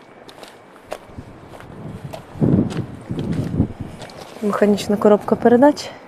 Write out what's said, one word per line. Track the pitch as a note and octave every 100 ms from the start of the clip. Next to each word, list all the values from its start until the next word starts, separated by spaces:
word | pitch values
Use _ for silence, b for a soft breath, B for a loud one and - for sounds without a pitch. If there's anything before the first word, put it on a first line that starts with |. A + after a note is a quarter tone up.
| - - - - - - - - - - - - - - - - - - - - - - - - - - - - - - - - - - - - - - - - - - - -
Механічна | G#3+ F#3+ G#3 G3+ - G#3
коробка | G#3+ G#3 - A3
передач. | A#3 A#3+ C#4+ D4+ - -